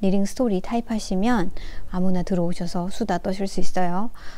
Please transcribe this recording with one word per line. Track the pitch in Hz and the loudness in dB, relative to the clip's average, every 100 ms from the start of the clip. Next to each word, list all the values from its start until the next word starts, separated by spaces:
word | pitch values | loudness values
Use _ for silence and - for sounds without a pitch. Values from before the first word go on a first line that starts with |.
리딩 | 196 196 196 | 0 2 0
스토리 | - 240 185 | -2 -2 -2
타입하시면 | - 233 233 220 - 190 220 240 - - - - - | -2 -6 -4 -6 -4 -2 0 2 0 -2 -4 -4 -4
아무나 | 180 185 185 | 0 2 2
들어오셔서 | 175 180 170 175 175 180 175 | 0 0 0 0 -2 -4 -4
수다 | - - 175 | -4 -2 -4
떠실 | 202 190 196 | -4 -4 -2
수 | - | 6
있어요. | 185 185 175 180 233 - - | 6 6 2 2 0 -4 -8